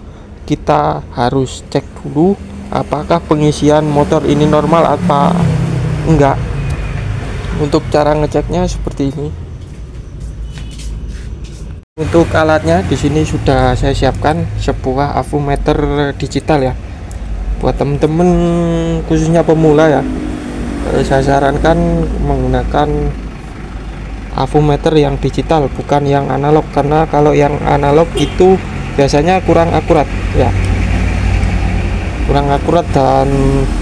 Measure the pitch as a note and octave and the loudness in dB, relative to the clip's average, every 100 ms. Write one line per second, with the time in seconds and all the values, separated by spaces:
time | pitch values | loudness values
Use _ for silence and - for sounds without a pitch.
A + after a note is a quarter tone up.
0 | - - - - - D3 - D3+ D3+ D3+ | -18 -18 -20 -12 -6 -4 0 2 0 -2
1 | - - B2 C3+ B2+ - - C#3+ - - | -6 -2 0 0 -2 -6 -6 -4 -4 -10
2 | D3 C#3 F3+ G3+ - - - C3 - C#3 | -4 0 2 0 -6 -14 -6 -6 -4 -4
3 | - E3+ - D#3 D3+ D3 D3 D3+ D3+ D3 | 0 0 2 2 2 2 4 4 4 2
4 | D3 D#3 C#3+ D3 D3+ D3+ D3 E3 - C#3+ | 2 2 2 2 4 2 2 2 2 2
5 | - C#3+ C#3+ - - - - - - - | 2 2 2 2 0 0 0 -2 -2 -2
6 | D3+ D3+ C#3 C3+ - - - - - - | 2 4 4 2 -2 -4 -4 -4 -4 -4
7 | - - - - - - D3 D#3 - D3+ | -4 -6 -6 -6 -4 -2 0 0 2 2
8 | D3 D3+ D3 D3 D3 E3+ F3+ - - - | 2 2 0 0 -2 0 -2 -2 -4 -4
9 | C#3 C#3+ D3 - - - - - - - | -4 -4 -8 -8 -12 -14 -14 -14 -14 -14
10 | - - - - - - - - - - | -14 -12 -12 -10 -10 -10 -12 -10 -10 -8
11 | - - - - - - - - - - | -10 -10 -10 -12 -12 -12 -14 -14 -12 -8
12 | D3+ E3 D#3+ D#3+ D#3 D#3 D#3+ E3+ F#3 C3+ | 0 2 2 2 2 2 2 0 0 0
13 | D3 D3+ D#3 D#3 - C3+ B2+ B2 C#3 C3+ | 0 0 0 0 2 2 2 2 0 2
14 | C3+ B2 C#3+ E3 E3 - - B2+ C3 C3 | 0 0 0 0 -2 -4 -2 -2 -2 -2
15 | C#3+ B2 B2+ D3 C#3+ C#3 - D3+ C#3+ C#3+ | -2 -2 -2 -2 -2 0 0 0 0 0
16 | C#3+ - C3+ C#3 - D3+ C3 B2 - - | -2 -2 -4 -2 0 2 0 -4 -10 -12
17 | - - - - - - C3 - C3 C#3+ | -10 -10 -8 -6 -4 -2 -2 0 -2 0
18 | D3+ D#3+ F3+ E3+ E3+ E3+ E3+ E3 E3 E3 | 0 2 4 4 2 0 0 0 -2 -2
19 | D3+ D#3+ D#3+ E3 D#3+ D#3 D#3+ D3 D#3+ C3+ | 0 0 2 4 4 4 4 6 4 2
20 | - - - - - - - - C#3+ C#3 | 0 -4 -6 -6 -8 -8 -6 -4 -2 -2
21 | C3 C3+ C3+ C#3 C#3 D3 D#3 E3+ E3+ E3+ | 2 2 2 2 2 2 2 2 2 0
22 | D#3 - C#3+ C3+ B2+ B2+ A#2+ C#3+ D3 D3 | 0 -2 -2 0 0 0 0 0 0 0
23 | D3 - - - - - - - - - | -2 -6 -10 -12 -14 -14 -12 -12 -12 -12
24 | - - - - C3+ D3+ D3 C#3+ E3 D#3 | -10 -10 -8 -4 0 2 2 2 2 2
25 | C#3 C#3 C3+ - B2+ D#3+ C3+ - - C#3+ | 2 0 -2 -2 0 0 0 -4 -2 0
26 | C#3+ C#3 C#3 C3+ C#3+ D#3 D3+ D3 C#3+ D3+ | 2 0 0 0 2 2 2 -2 2 2
27 | D#3 D3 D3 C#3+ C#3+ D3 - C#3+ C#3+ D3 | 2 2 4 4 2 0 0 2 4 4
28 | E3 - C#3+ - F#3 F#3+ - - - - | 2 0 -2 4 4 4 0 -8 -4 0
29 | C#3 D3 D#3+ F#3 F3+ E3 E3 D#3 - E3 | 2 2 2 2 2 2 2 0 2 2
30 | C3+ - - - B2+ F#2+ - F2+ - F#2 | 2 -2 -2 0 2 2 0 0 0 0
31 | - - - - - - - - - - | 0 0 2 2 2 0 0 0 -2 -2
32 | - - - C#3+ C#3+ C#3+ - E3+ E3+ C#3+ | -4 -2 0 2 2 0 2 0 2 2
33 | C3 C3+ C3+ C#3 C3+ C#3 C3+ - | 4 4 2 2 2 2 0 -2